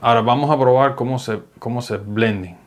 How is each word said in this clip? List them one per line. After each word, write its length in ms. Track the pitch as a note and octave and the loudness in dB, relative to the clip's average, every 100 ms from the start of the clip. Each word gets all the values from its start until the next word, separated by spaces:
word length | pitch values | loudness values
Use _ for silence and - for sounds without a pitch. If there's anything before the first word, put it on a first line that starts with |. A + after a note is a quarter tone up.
Ahora 200 | A#2+ A#2 | 4 2
vamos 300 | A2 B2 D3 | 2 0 2
a 80 | D3 | 2
probar 360 | C3 B2+ C#3 | 4 4 2
cómo 240 | C3+ B2 C3 | 0 -4 -4
se, 240 | C3 G#2+ - - | -6 -8 -10 -14
cómo 220 | A#2 B2 | -8 -8
se 160 | B2 G#2 | -6 -8
blending. 600 | G#2 G#2 A2+ G#2 F2+ F2 | -6 0 0 0 -6 -14